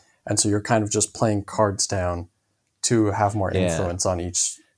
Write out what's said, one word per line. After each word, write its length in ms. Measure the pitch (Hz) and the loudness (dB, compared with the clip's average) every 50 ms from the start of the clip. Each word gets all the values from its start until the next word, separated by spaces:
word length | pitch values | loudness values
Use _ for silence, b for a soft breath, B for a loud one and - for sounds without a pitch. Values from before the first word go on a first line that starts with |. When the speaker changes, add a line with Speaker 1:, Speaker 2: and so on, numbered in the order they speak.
| b b b b b | b b b b b
Speaker 1:
and 140 | - 107 104 | -2 -2 0
so 80 | - 107 | 2 2
you're 140 | 101 104 | 0 0
kind 220 | 101 - 120 110 107 | 0 2 2 2 2
of 60 | 101 | 0
just 240 | - 107 101 - - | 0 -2 -2 -2 -2
playing 300 | - 123 110 107 101 98 | -2 0 0 0 0 -2
cards 420 | - - - 107 101 98 95 - | -4 0 2 2 2 2 -2 -4
down 440 | - 101 95 90 90 87 87 90 - _ _ _ _ _ _ _ _ _ _ - | -2 -2 -2 -2 -2 -2 -4 -6 -10 _ _ _ _ _ _ _ _ _ _ -2
to 240 | - 123 113 107 104 | 2 2 4 4 2
have 240 | 98 107 107 101 98 | 2 2 2 2 2
more 160 | 107 95 90 90 | 0 -2 0 0
Speaker 2:
Yeah. 140 | 92 92 87 | 2 2 2
Speaker 1:
influence 340 | 82 - 95 87 85 92 - | 2 0 0 -2 -2 -2 -2
on 160 | 95 92 87 | -2 -2 -2
each 380 | 85 87 87 - - - - - _ _ _ | -4 -4 -2 -2 -2 -4 -4 -8 _ _ _